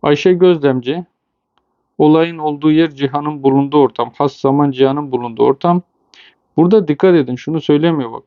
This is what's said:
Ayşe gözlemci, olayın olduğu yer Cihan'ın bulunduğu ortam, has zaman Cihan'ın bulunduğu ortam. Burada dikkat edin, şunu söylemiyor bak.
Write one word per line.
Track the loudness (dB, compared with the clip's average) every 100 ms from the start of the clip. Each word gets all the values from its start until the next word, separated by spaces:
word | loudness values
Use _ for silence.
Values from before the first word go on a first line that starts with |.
Ayşe | 0 0 2
gözlemci, | 2 2 2 0 -2 -4 -8 -10 _ _ _ _ _ _ _ _ _
olayın | 2 4 2 -4
olduğu | -8 -2 0
yer | 2 0
Cihan'ın | -2 -6 -4 -6 -2
bulunduğu | 0 0 0 2
ortam, | 2 0 -8 _
has | -4 -2
zaman | -2 0 0
Cihan'ın | 2 0 0 -6
bulunduğu | -8 -8 -2
ortam. | 0 0 0 -2 -4 _ _ _ -20 _ _ -2
Burada | 2 2 0
dikkat | 0 2
edin, | 2 0 -6
şunu | -6 -8
söylemiyor | 0 0 2 -2 -6
bak. | -10